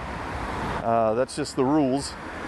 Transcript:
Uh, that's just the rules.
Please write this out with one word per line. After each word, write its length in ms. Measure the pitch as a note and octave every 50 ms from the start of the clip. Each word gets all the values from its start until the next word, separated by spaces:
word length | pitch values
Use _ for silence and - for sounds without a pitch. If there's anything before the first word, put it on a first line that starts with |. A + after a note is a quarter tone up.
| - - - - - - - - - - - - - - - - -
Uh, 320 | A2+ A2+ A#2 A2+ A2 A2
that's 200 | A#2 C3 - -
just 200 | - C#3+ - -
the 80 | - C3
rules. 500 | C3 D3 D#3 C#3+ C3 B2+ C#3+ C#3 - - - - - - - -